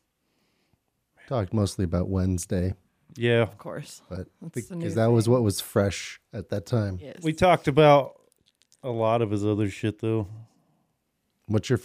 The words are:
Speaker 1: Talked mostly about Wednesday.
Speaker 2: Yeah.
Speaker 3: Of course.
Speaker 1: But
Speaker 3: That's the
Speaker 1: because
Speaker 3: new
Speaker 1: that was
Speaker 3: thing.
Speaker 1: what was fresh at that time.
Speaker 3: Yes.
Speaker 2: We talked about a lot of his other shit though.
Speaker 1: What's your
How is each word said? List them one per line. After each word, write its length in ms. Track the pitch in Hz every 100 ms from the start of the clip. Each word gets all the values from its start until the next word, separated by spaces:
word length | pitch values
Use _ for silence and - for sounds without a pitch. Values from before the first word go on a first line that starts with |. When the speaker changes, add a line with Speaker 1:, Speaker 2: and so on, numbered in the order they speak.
| _ _ _ _ _ _ _ _ _ _ _ _ -
Speaker 1:
Talked 240 | 127 92
mostly 320 | 110 98 -
about 240 | 90 90 92
Wednesday. 640 | 95 92 90 - 92 92 - _ _ _ 117
Speaker 2:
Yeah. 260 | 117 117
Speaker 3:
Of 160 | 113 -
course. 440 | - - 143 - -
Speaker 1:
But 200 | 90 92 _
Speaker 3:
That's 140 | 165
the 60 | 127
Speaker 1:
because 80 | 117
Speaker 3:
new 200 | 175 165
Speaker 1:
that 160 | 90 113
was 180 | 117
Speaker 3:
thing. 80 | 110
Speaker 1:
what 100 | 127
was 180 | 110 -
fresh 600 | - 110 101 - - - _
at 160 | 113 90
that 160 | 101 -
time. 320 | 120 104 92
Speaker 3:
Yes. 220 | 131 -
Speaker 2:
We 100 | 160
talked 360 | 156 180 160 -
about 520 | 139 151 143 127 - _ _ _ _ _ _
a 80 | 135
lot 320 | 113 110 117
of 80 | 110
his 140 | 104
other 240 | 104 104 104
shit 280 | - 110 104
though. 280 | 113 113 98 110 - _ _ _ _ _ _ _ _ _ -
Speaker 1:
What's 220 | 104 -
your 100 | 123